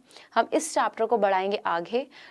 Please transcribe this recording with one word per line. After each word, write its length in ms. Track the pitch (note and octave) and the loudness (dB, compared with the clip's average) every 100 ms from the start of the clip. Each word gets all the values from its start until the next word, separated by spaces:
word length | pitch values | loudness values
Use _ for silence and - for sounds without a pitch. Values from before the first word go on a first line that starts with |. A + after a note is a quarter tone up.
| _ - - A#3 | _ -20 -4 -2
हम 140 | A3+ | 2
इस 200 | D#4 - | 0 -2
चैप्टर 320 | D4 A3 - A3+ | -2 -2 -2 0
को 120 | A#3 | 2
बढ़ाएंगे 400 | G3+ F#3+ F#3+ G3+ | 2 2 0 -2
आगे, 480 | - E3+ E3+ A#3 C#4+ - - | -2 -4 -2 -4 -4 -14 -20